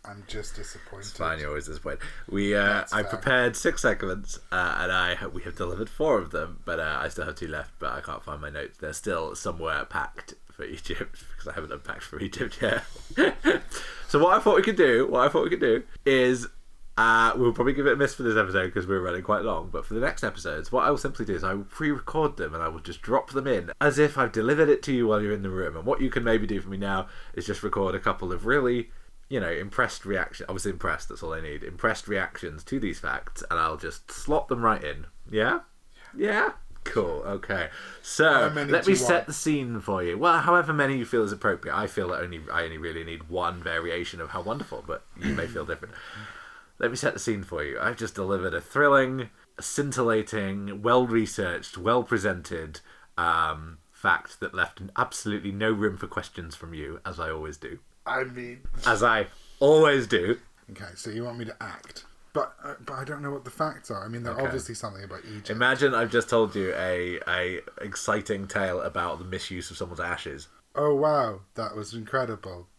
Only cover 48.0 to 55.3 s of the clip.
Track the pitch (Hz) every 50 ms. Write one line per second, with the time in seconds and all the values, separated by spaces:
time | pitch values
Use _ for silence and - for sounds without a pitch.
48 | 113 101 - 101 95 95 98 92 90 92 80 85 - - - 147 147 147 139 135
49 | 131 127 131 135 120 110 _ _ _ _ _ - - - - - 143 143 120 127
50 | 123 117 110 110 107 - 110 107 98 98 98 101 101 101 98 101 104 117 120 127
51 | 127 120 113 113 110 107 - - 98 87 85 80 - - - 95 87 107 120 123
52 | 113 - 120 104 92 104 92 90 80 - 90 82 80 80 80 - - - - -
53 | - _ - - 82 85 82 82 80 78 80 78 78 82 82 76 _ _ _ -
54 | - 92 87 - - - - - 104 82 - 92 85 - - - 92 95 - -
55 | 127 - - - - 107